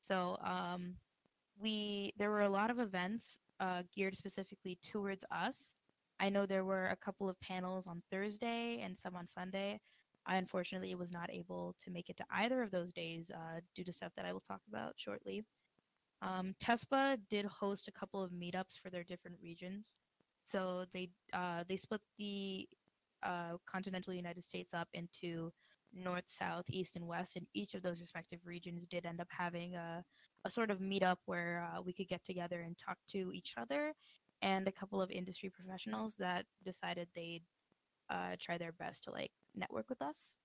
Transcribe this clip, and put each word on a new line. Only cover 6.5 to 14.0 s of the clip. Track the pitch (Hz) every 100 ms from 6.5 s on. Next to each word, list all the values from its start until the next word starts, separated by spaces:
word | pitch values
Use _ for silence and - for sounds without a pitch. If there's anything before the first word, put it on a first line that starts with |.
| 190 190
were | 190 185
a | 190
couple | - 190 196
of | 185
panels | - 185 180 190 185
on | 170 -
Thursday | 190 208 208 240 233 233 233
and | 202 185
some | - 180
on | 180
Sunday. | - 185 196 196 208 _ - _ _ -
I | 185
unfortunately | 185 190 175 185 185 185
was | 175
not | 175 175
able | 180 175 180 175 180
to | -
make | 175 170
it | 151
to | -
either | 190 220 254
of | 226
those | 185 175
days, | 175 165 165 165
uh, | 165 165 165 175
due | - 180
to |
stuff | 175